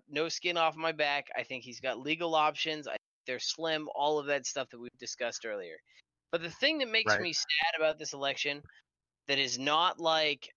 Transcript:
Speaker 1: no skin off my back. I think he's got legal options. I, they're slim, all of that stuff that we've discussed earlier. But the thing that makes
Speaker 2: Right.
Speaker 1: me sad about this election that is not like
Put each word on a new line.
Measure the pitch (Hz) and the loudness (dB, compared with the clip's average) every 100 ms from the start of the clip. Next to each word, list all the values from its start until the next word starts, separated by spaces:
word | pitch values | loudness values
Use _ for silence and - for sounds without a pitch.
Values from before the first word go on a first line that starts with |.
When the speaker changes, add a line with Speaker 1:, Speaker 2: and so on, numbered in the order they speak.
| - | -4
Speaker 1:
no | 147 165 | -2 0
skin | - 180 170 | 0 0 2
off | 160 151 | 2 2
my | 160 | -2
back. | 151 147 143 - - | 2 2 0 -2 -6
I | |
think | 120 131 | -6 -8
he's | 117 117 | -10 -6
got | 131 117 | -4 -2
legal | 139 160 170 160 | -2 0 2 4
options. | 151 147 160 156 135 | 4 2 -4 -4 -4
I, | - _ _ - | -8 _ _ -8
they're | 123 | -4
slim, | - - 165 156 151 - | -4 -4 0 0 -2 0
all | 147 151 | 2 2
of | 139 | 2
that | 143 123 | 0 0
stuff | 139 127 | -6 -6
that | 120 | -8
we've | 120 - | -14 -12
discussed | 117 - 120 - | -10 -4 -4 -4
earlier. | 113 104 85 78 _ - _ _ - | -6 -6 -8 -14 _ -20 _ _ -6
But | 170 | -4
the | 165 | -4
thing | - 277 320 | 0 0 2
that | 240 | 0
makes | 220 220 | 2 4
Speaker 2:
Right. | 104 | 2
Speaker 1:
me | 175 | 2
sad | - - 151 165 165 | -2 -2 0 0 2
about | 156 156 | 2 2
this | 147 | -6
election | 139 139 135 147 147 - - _ _ _ _ - | -4 -2 0 -2 -4 -10 -20 _ _ _ _ -2
that | 139 | 0
is | 131 120 | 2 0
not | 139 156 180 - | 2 4 4 2
like | 165 160 151 143 - | 2 4 2 0 -8